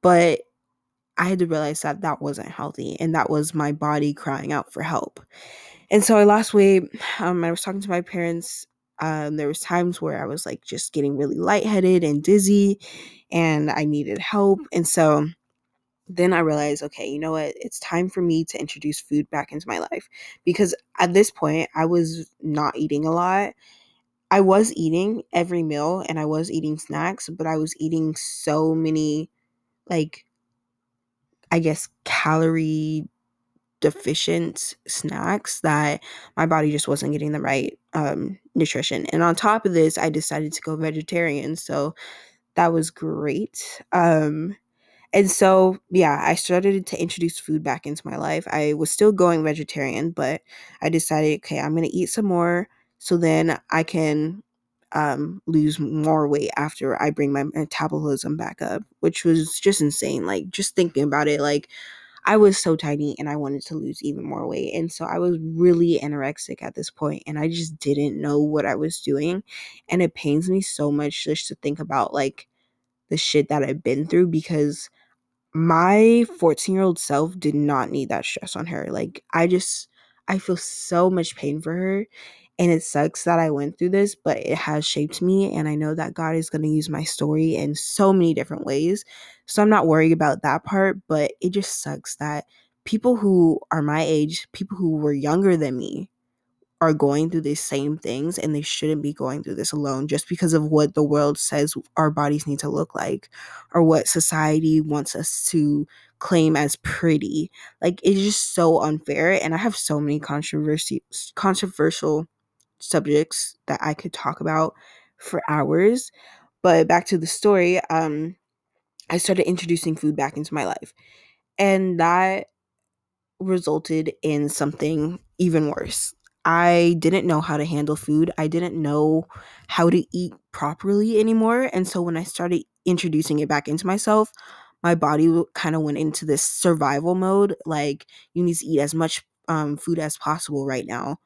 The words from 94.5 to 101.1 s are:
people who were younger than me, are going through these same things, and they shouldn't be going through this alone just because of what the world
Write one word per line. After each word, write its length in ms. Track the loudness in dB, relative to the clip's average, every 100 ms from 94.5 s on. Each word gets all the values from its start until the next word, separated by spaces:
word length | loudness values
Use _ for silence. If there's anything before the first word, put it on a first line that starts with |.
people 260 | -12 -10 -2
who 200 | -2 0
were 160 | 0
younger 440 | 0 0 2 4 2
than 200 | 0 -4
me, 320 | -8 -10 -12 _ _ _ _ _ _ _
are 140 | 2
going 360 | 4 2 2 0
through 120 | -2
these 200 | -2 -4
same 360 | -4 -4 -2 -4
things, 400 | -6 -4 -4 -4
and 160 | -2
they 80 | -2
shouldn't 400 | -4 -4 -2 -2
be 120 | -4
going 280 | -4 -6 -6
through 140 | -8 -6
this 160 | -6
alone 340 | -4 -4 -4 -2
just 220 | -4 -4
because 260 | -2 2
of 120 | 2 4
what 280 | 4 4
the 100 | 2
world 340 | 2